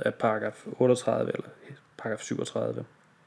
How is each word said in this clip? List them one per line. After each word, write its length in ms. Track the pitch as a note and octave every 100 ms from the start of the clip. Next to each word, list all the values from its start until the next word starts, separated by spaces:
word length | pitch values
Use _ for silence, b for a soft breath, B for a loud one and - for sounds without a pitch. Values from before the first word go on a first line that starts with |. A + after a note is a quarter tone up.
| A2+
af 80 |
paragraf 520 | - A#2 G#2+ B2 - -
otteogtredive 640 | - B2+ B2 - A#2 -
eller 160 | - - - - C#3 _ -
paragraf 220 | A2+ G#2+
syvogtredive? 640 | - B2 - A2+ A2+ A#2 A#2+ _ _ _